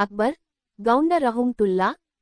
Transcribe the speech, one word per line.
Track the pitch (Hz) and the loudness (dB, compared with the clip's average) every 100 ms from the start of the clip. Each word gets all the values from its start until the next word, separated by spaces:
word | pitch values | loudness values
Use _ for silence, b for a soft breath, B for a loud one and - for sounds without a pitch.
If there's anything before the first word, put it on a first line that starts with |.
అక్బర్, | 202 208 226 320 _ _ _ - 220 | -4 -2 -2 -4 _ _ _ -6 0
గౌండ | 254 320 | 2 2
రహంతుల్లా, | 349 254 226 247 233 208 185 196 294 _ _ | 2 0 0 -2 0 0 2 -2 -4 _ _